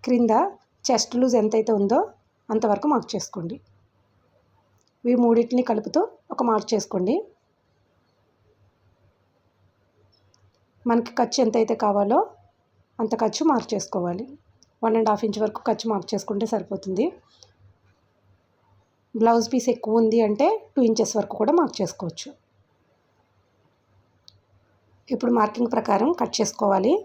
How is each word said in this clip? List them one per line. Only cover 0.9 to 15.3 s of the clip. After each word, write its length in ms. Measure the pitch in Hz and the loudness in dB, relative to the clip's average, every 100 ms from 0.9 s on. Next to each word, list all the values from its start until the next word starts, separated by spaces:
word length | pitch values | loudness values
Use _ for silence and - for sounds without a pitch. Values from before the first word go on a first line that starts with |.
| 233 - 247 | 0 0 0
లూజ్ 140 | 254 233 | 2 2
ఎంతైతే 320 | 214 220 220 214 | 2 0 0 0
ఉందో 200 | 196 254 403 _ _ _ - | 2 0 0 _ _ _ -4
అంతవరకు 380 | 220 226 202 294 | -2 0 0 0
మార్క్ 180 | 254 - | -2 -2
చేసుకోండి. 420 | 202 - 196 170 262 _ _ _ _ _ _ _ _ _ _ _ _ _ _ 240 | -10 -8 -10 -10 -12 _ _ _ _ _ _ _ _ _ _ _ _ _ _ 0
ఇవి 100 | 247 | 2
మూడింటిని 400 | 240 226 233 254 247 | 4 4 2 0 0
కలుపుతూ 320 | 214 - 311 440 - _ | -2 0 -2 -2 -6 _
ఒక 100 | - 240 | -4 0
మార్క్ 180 | 214 214 | 0 0
చేసుకోండి. 420 | 214 - 196 185 330 440 _ _ _ _ _ _ _ _ _ _ _ _ _ _ _ _ _ _ _ _ _ _ _ _ _ _ _ _ _ _ _ _ _ _ _ 240 | -4 -2 -4 0 -2 -4 _ _ _ _ _ _ _ _ _ _ _ _ _ _ _ _ _ _ _ _ _ _ _ _ _ _ _ _ _ _ _ _ _ _ _ 0
మనకి 260 | 233 233 - | 0 0 -2
ఖర్చు 200 | 233 - 233 | -2 0 0
ఎంతైతే 300 | 233 220 220 | 2 0 0
కావాలో 360 | 208 202 202 269 440 - _ _ _ _ _ - | 0 2 2 2 0 -8 _ _ _ _ _ -8
అంత 120 | 220 226 | -4 -2
ఖర్చు 220 | 220 220 320 | -2 0 0
మార్క్ 180 | 254 - | 0 0
చేసుకోవాలి. 520 | 202 - 196 175 180 262 285 _ _ _ _ 226 | -6 -6 -6 -4 -6 -10 -16 _ _ _ _ 0
వన్ 120 | 226 | 2
అండ్ 120 | 220 | 2
హాఫ్ 140 | 208 | 0
ఇంచ్ 140 | 220 | -2